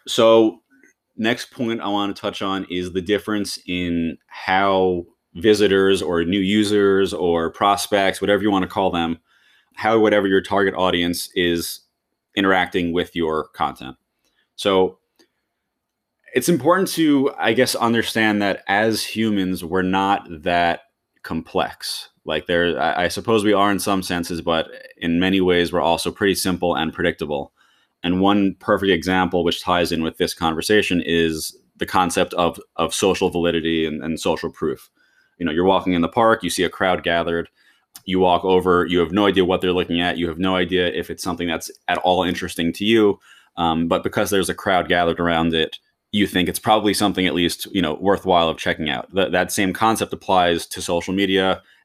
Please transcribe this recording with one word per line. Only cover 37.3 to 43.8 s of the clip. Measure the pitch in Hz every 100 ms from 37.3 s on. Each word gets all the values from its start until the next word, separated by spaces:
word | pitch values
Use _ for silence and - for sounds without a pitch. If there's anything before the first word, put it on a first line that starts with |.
| 85 82 _ _ _ _ - -
you | 92
walk | 92 85 95
over, | 92 90 90 85
you | 90
have | 82
no | 95 101
idea | 92
what | 90 92
they're | 90
looking | 90 85 85
at, | 87 82
you | 85
have | 80
no | 95 92
idea | 87 90 87
if | - 85
it's | 80
something | 92 85 87
that's | 80 - - -
at | 85
all | 90 92
interesting | 90 87 87 - 85
to | - 104
you, | 113 104 98 _ - _ -
um, | 85 80